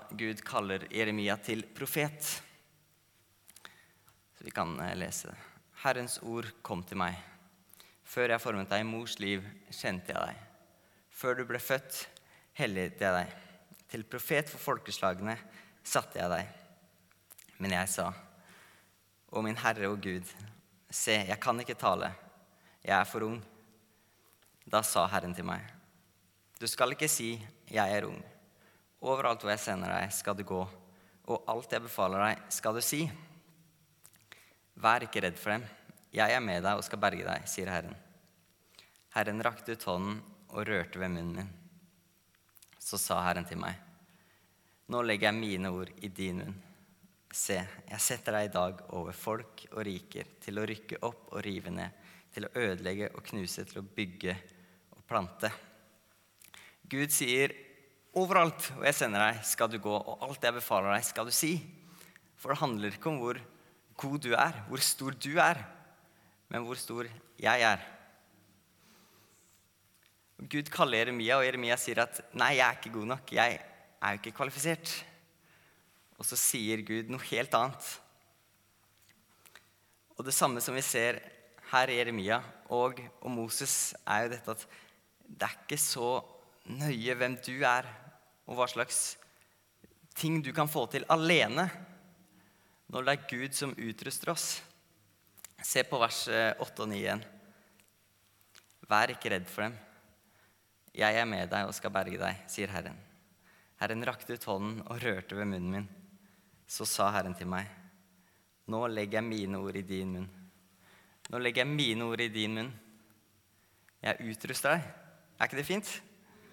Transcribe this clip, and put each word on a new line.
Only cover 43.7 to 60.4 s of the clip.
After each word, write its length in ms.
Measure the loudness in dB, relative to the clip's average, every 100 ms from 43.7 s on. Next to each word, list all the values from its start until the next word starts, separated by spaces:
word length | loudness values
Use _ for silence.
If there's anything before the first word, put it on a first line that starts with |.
| -8 -12 -20 _ -20 _ _ _ _ _ _ -6
'Nå 140 | 0
legger 300 | 2 4 4
jeg 80 | 4
mine 300 | 0 0 -2
ord 200 | -2 -6 -8
i 40 | -10
din 300 | -4 -4 -4
munn. 240 | -6 -10 -14 -20 -20 _ -20 _ -10
Se, 240 | -4 0 0 -2 -10 -10
jeg 100 | -2
setter 320 | 0 0 0
deg 180 | 0 2
i 40 |
dag 280 | 2 0 -2 -8
over 180 | -6 -6
folk 540 | -6 -4 -4 -6 -18 -12
og 140 | -8 -6
riker, 400 | -6 -8 -12 -12 -12
til 200 | -8 -4
å 60 | -4
rykke 360 | -4 -8 -6
opp 300 | -6 -6 -10
og 100 | -8
rive 260 | -6 -6 -6
ned, 220 | -6 -6 -10 -20 -20 -14
til 140 | -10 -6
å 80 | -2
ødelegge 540 | 0 0 -2 -4 -4 -8
og 80 |
knuse, 420 | -10 -6 -6 -6 -8
til 140 | -10
å 80 | -10 -6
bygge 420 | -6 -4 -4 -4 -8 -20 -20 -20 _
og 160 | -20 -2
plante.'" 440 | -2 -2 -4 -4 -4 -16 -20 -20 _ _ _ _ _ -20 -20 -20 _ -6
Gud 240 | 0 2
sier, 420 | 2 4 4 4 2 -16 -20 -20 _ _ 0
"Overalt 540 | 6 6 6 2 -6
hvor 140 | 2 2
jeg 100 | 4
sender 240 | 2 6
deg, 240 | 4 4
skal 240 | 0 2 2
du 80 | 2
gå, 140 | 0 0
og 260 | -2 -6
alt 200 | -6 2